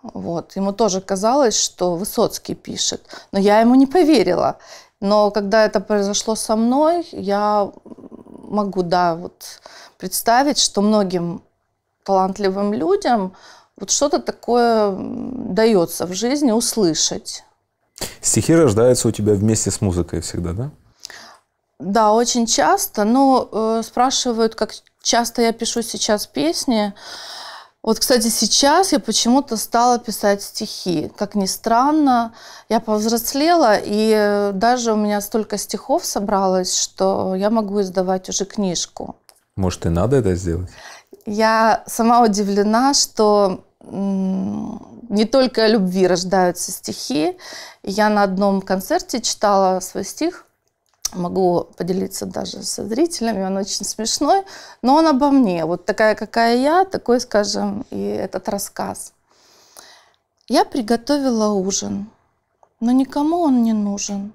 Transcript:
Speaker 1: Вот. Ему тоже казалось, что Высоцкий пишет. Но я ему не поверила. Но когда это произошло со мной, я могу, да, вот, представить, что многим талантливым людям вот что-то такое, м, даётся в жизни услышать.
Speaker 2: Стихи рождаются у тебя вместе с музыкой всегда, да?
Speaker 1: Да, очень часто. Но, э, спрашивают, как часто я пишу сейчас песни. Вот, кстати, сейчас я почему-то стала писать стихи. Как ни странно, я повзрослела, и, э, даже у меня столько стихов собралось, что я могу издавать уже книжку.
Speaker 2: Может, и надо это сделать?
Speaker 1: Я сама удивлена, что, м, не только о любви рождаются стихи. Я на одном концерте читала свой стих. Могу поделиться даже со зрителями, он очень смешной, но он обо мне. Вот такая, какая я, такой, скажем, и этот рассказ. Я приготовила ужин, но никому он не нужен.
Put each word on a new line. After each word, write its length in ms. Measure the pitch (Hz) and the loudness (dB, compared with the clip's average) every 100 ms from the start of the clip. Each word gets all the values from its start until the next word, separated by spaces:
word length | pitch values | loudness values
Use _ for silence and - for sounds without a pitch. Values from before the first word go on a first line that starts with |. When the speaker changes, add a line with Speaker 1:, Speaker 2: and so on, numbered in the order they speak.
Speaker 1:
Вот. 540 | 240 - 95 165 - - | -16 -12 -6 -6 -8 -6
Ему 160 | 196 | -4
тоже 280 | 196 226 190 | 0 0 0
казалось, 540 | - 196 214 269 254 202 | -4 -2 0 2 2 2
что 400 | - - 180 170 | -4 -2 -2 -2
Высоцкий 580 | 208 - 190 - - | -4 0 -2 -2 -10
пишет. 460 | - - 190 - - _ - - | -10 -10 -6 -6 -6 _ -20 -6
Но 60 | 196 | 0
я 220 | 196 208 | 4 6
ему 140 | 233 | 6
не 120 | 254 269 | 6 6
поверила. 680 | 359 311 294 180 175 - - - - - _ | 4 4 4 4 2 0 -2 -14 -20 -20 _
Но 300 | 196 208 208 | 0 2 2
когда 340 | 208 202 220 | 0 0 2
это 160 | 214 214 | 2 0
произошло 540 | 190 208 196 202 - 220 | 0 -2 0 -2 -4 -4
со 200 | - 220 | -2 0
мной, 500 | 226 262 311 349 330 | 2 2 2 0 -4
я 580 | - 190 202 208 208 196 - - - - - - - - | -8 -4 0 0 0 -2 -6 -20 -20 -20 -20 -20 -20 -6
могу, 320 | 208 202 185 | -4 -2 -4
да, 320 | 175 180 180 | 0 2 2
вот, 460 | 165 180 _ - - - - - _ | 0 -8 _ -20 -20 -20 -20 -20 _
представить, 600 | 185 - - 233 285 - | -8 -4 2 2 2 0
что 240 | - - | -2 0
многим 600 | 202 214 190 180 170 175 _ _ _ _ _ _ | 2 2 2 -2 -4 -8 _ _ _ _ _ _
талантливым 680 | - 196 190 190 196 190 202 | -2 0 0 -2 -4 -2 -2
людям 580 | 214 320 403 339 240 185 - - - _ - | -2 0 0 0 0 -2 -10 -20 -20 _ -18
вот 120 | 196 | -6
что-то 280 | - 285 302 | -2 0 0
такое, 720 | - - - 240 233 220 208 | -4 -10 -2 2 2 2 0
м, 640 | 190 - - - - - | -2 -8 -8 -10 -10 -6
даётся 520 | 185 226 208 165 - 180 | 2 4 4 2 -4 -6
в 60 | |
жизни 400 | 185 233 285 285 | -4 -2 0 2
услышать. 920 | 214 233 - 190 156 - - - - _ _ _ _ _ - - - | 2 0 0 0 2 -2 -4 -10 -16 _ _ _ _ _ -14 -14 -8
Speaker 2:
Стихи 340 | - - 110 | -2 0 4
рождаются 540 | 165 151 104 120 123 117 | 4 6 6 4 4 2
у 20 | |
тебя 220 | 104 107 | 0 2
вместе 360 | 104 107 107 - | 2 2 2 0
с 100 | - | 0
музыкой 400 | 101 87 85 85 | 0 0 -2 -4
всегда, 320 | 82 90 85 | -6 -6 -6
да? 180 | 90 135 - _ _ - - - - _ _ _ _ | -6 -8 -12 _ _ -20 -20 -20 -20 _ _ _ _
Speaker 1:
Да, 340 | 190 208 214 | -4 2 4
очень 340 | 220 240 247 233 | 4 2 0 0
часто. 580 | - 233 381 - - | 2 2 2 -2 -2
Но, 440 | 208 247 269 262 262 | 2 4 4 4 0
э, 300 | 202 220 226 | -4 -2 -2
спрашивают, 680 | 226 - 254 254 254 226 226 | -4 0 0 0 -2 0 0
как 180 | - 220 - _ _ | 0 -6 -6 _ _
часто 400 | - 233 233 - | -2 0 0 0
я 100 | 233 | 0
пишу 300 | 226 226 - | 0 -4 -4
сейчас 440 | 226 214 - 208 - | -6 -6 -2 -2 -2
песни. 680 | - 294 330 - 226 208 202 - - - - - - - _ | -2 -2 -2 0 0 0 -6 -18 -18 -16 -16 -16 -18 -20 _
Вот, 160 | - 220 | -4 -2
кстати, 300 | - 254 226 | 2 2 2
сейчас 640 | - 214 - 277 311 381 | 0 0 2 4 4 2
я 60 | 285 | 0
почему-то 580 | - 208 226 262 277 220 | 0 -2 2 2 2 -6
стала 420 | - 233 240 240 | -2 2 2 2
писать 440 | 240 202 208 202 | -2 -2 0 0
стихи. 680 | - - 214 - - 165 - - | -4 -10 -10 -8 -4 -4 -4 -8
Как 180 | 202 | -6
ни 120 | 208 190 | -2 -4
странно, 880 | - - 226 269 311 285 247 233 - - - - | -4 0 2 2 2 4 2 0 -8 -20 -20 -4
я 120 | 220 | -2
повзрослела, 960 | 220 214 214 233 226 277 311 349 262 202 | 0 -2 0 -2 -2 0 2 4 4 4
и, 340 | - 208 220 | 2 0 2
э, 380 | 214 208 202 202 | 4 2 2 0
даже 400 | 190 226 247 233 | 0 0 2 0
у 40 | 214 | 0
меня 260 | 208 208 | 0 -2
столько 340 | 202 233 208 202 | -2 -4 -4 -6
стихов 480 | - 202 - 302 | -6 -10 -2 -2
собралось, 720 | - 262 196 202 190 185 185 - | -2 -4 -2 0 2 0 0 -4
что 580 | - - 190 196 190 | -4 0 0 0 -2
я 140 | 190 202 | 0 0
могу 320 | 226 208 202 | 0 -2 -2
издавать 480 | 190 180 185 190 185 | -2 -2 -2 -2 -4
уже 160 | - | -6
книжку. 720 | 190 - 196 165 - - - - _ _ _ - | -6 -4 -4 -2 -8 -10 -14 -14 _ _ _ -2
Speaker 2:
Может, 300 | 92 - 95 | -2 -2 -2
и 20 | |
надо 280 | 85 104 139 | 0 2 2
это 180 | 101 | 2
сделать? 340 | 87 92 82 92 - - - _ - | 0 -2 -4 -6 -14 -20 -20 _ -18
Speaker 1:
Я 580 | - 208 220 220 220 208 - | -10 0 2 4 4 2 -2
сама 340 | - 226 240 | -2 2 4
удивлена, 680 | 240 202 202 202 202 220 262 | 4 2 0 0 2 2 2
что, 720 | 220 - - 214 208 202 185 _ _ | 2 -2 2 4 4 2 0 _ _
м, 1200 | - - 196 196 190 190 190 202 - - - - - | -12 -6 -2 -2 -2 -2 -4 -6 -8 -12 -16 -20 -4
не 160 | 202 | 0
только 400 | 208 277 262 - | 2 2 2 2
о 40 | 220 | 2
любви 380 | 220 185 185 185 | 4 2 2 2
рождаются 640 | 175 180 190 180 175 - | 2 0 2 2 0 -8
стихи. 640 | - - 208 - 269 320 359 - - - - | -10 -10 -10 -4 -2 -2 -4 -14 -18 -18 -14
Я 280 | - 190 214 | -8 0 2
на 120 | 208 | 2
одном 360 | 202 185 202 196 | 0 2 0 0
концерте 600 | 190 190 190 330 - 254 | -2 -4 -2 -4 -2 -6
читала 580 | - - 208 196 190 185 | -6 -2 2 2 2 0
свой 240 | 180 - | -4 -8
стих. 400 | 196 - 320 359 _ _ _ _ _ _ - | -10 -4 -6 -6 _ _ _ _ _ _ -10
Могу 540 | 185 175 185 185 175 170 - | -6 -4 2 2 2 -2 -8
поделиться 480 | 175 185 190 - | -4 -4 -4 -8
даже 380 | 196 185 196 - | -8 -8 -8 -10
со 220 | - - | -10 -8
зрителями, 580 | 202 226 330 - 226 202 | -6 -2 -2 -2 -4 -4
он 120 | 190 190 | -4 -4
очень 280 | 202 - | -4 -6
смешной, 600 | - - 220 - 294 381 392 - - - | -8 -8 -6 -2 2 0 0 -16 -20 -6
но 140 | 233 | 2
он 140 | 285 320 | 4 4
обо 220 | 262 285 | 4 4
мне. 320 | 277 233 175 | 4 4 0
Вот 200 | 160 170 | -2 -4
такая, 300 | - 202 220 | -4 0 2
какая 420 | 208 214 - 233 240 | 2 -4 0 2 4
я, 280 | 269 339 | 4 2
такой, 360 | 381 - - 240 | 2 -2 0 0
скажем, 640 | 240 208 202 202 202 196 - | 2 0 0 -2 -4 -6 -10
и 100 | 202 | -8
этот 480 | 202 208 196 190 185 | -6 -6 -6 -6 -6
рассказ. 640 | 202 - - - 190 - _ _ _ _ _ _ - - - _ _ _ _ _ | -8 -8 -8 -8 -8 -14 _ _ _ _ _ _ -20 -20 -20 _ _ _ _ _
Я 160 | 262 | 0
приготовила 840 | 415 294 214 233 233 294 269 233 214 | 0 -2 -2 -2 0 0 0 0 0
ужин, 580 | 208 190 196 202 202 208 _ _ _ _ _ _ _ | 0 -2 -4 -6 -8 -8 _ _ _ _ _ _ _
но 120 | 226 | 0
никому 480 | 254 269 285 294 349 | 2 0 -2 -2 0
он 240 | 330 254 | 2 2
не 80 | 226 | 2
нужен. 600 | 214 202 202 - 202 202 | 0 -2 -4 -6 -8 -10